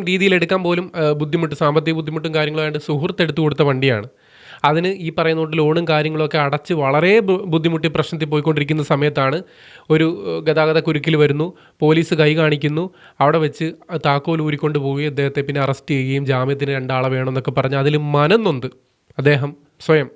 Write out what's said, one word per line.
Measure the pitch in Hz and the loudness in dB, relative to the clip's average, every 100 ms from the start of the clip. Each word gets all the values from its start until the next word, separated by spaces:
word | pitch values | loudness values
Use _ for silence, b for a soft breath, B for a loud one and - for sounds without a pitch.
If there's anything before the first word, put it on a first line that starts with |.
| 180 | 0
രീതിയിൽ | 185 196 185 | 2 2 2
എടുക്കാൻ | 170 190 175 | 2 0 0
പോലും, | 175 180 175 | -2 -4 -2
ആ, | 151 151 | 0 0
ബുദ്ധിമുട്ട്, | 151 165 160 147 | 0 -2 -2 -2
സാമ്പത്തിക | 151 151 156 160 | 0 2 0 -2
ബുദ്ധിമുട്ടും | 156 160 160 156 | -4 -6 -4 -2
കാര്യങ്ങളായിട്ട് | 151 156 156 151 - | -2 -2 -4 -4 -4
സുഹൃത്ത് | 147 175 175 165 | -2 -2 0 -2
എടുത്തു | 147 | 2
കൊടുത്ത | 151 135 143 | 0 2 2
വണ്ടിയാണ്. | 131 135 110 107 B B B B B 147 | 2 2 0 -4 B B B B B 2
അതിന് | 160 180 196 165 | 2 0 -4 -6
ഈ | 156 | -2
പറയുന്ന | 160 160 | 0 0
പോലെ | 160 160 | -2 0
ലോണും | 151 165 165 | 2 2 2
കാര്യങ്ങളൊക്കെ | 151 151 156 151 156 | 0 0 -2 -2 0
അടച്ച് | 143 147 - 165 | 0 -2 -4 -2
വളരെ | 135 147 175 220 196 | 0 2 4 2 2
ബു-, | 185 196 | -2 0
ബുദ്ധിമുട്ടി | 160 160 160 160 | 0 0 0 -2
പ്രശ്നത്തിൽ | 147 - 160 156 | -2 -4 -4 -2
പോയിക്കൊണ്ടിരിക്കുന്ന | 151 151 143 147 156 143 | 0 0 0 0 -2 0
സമയത്താണ് | 147 147 147 135 156 - B B B B | 0 0 0 0 -2 -6 B B B B
ഒരു, | 156 160 170 190 | 2 2 0 -6
ഏഹ്, | 165 156 | -4 0
ഗതാഗത | 151 156 160 156 | 2 2 2 0
കുരുക്കിൽ | 151 147 147 | -2 0 2
വരുന്നു, | 147 143 165 b b _ | 2 2 -4 b b _
പോലീസ് | 156 160 165 160 | 2 2 2 2
കൈ | 151 156 | 2 4
കാണിക്കുന്നു, | 156 151 147 151 185 B B B | 2 0 -2 -4 -6 B B B
അവിടെ | 143 160 | 2 4
വെച്ച് | 151 151 160 - - 165 151 | 0 -2 -6 -6 -10 -4 0
താക്കോൽ | 143 156 160 156 | 0 0 -2 0
ഊരിക്കൊണ്ട് | 147 151 151 | -2 -2 -2
പോവുകയും | 139 139 151 | -2 -2 -4
അദ്ദേഹത്തെ | 139 139 139 139 | -2 -2 -2 -4
പിന്നെ | 143 | -2
അറസ്റ്റ് | 135 135 - | -2 -2 -2
ചെയ്യുകയും | 139 131 139 139 | -2 0 -2 0
ജാമ്യത്തിന് | 131 131 139 143 135 | 0 0 -2 -2 -4
രണ്ടാളെ | 131 131 131 | -2 -2 0
വേണമെന്നൊക്കെ | 131 131 135 - 131 | -2 -2 -4 -2 -2
പറഞ്ഞ് | 131 139 | 0 0
അതിൽ | 135 151 147 147 | 0 0 0 2
മനം | 151 220 214 | 4 4 2
നൊന്ത് | 135 127 - _ _ _ - | -2 -6 -12 _ _ _ -2
അദ്ദേഹം | 135 143 143 151 _ _ - | 2 2 0 -8 _ _ 0
സ്വയം | 156 131 | 2 0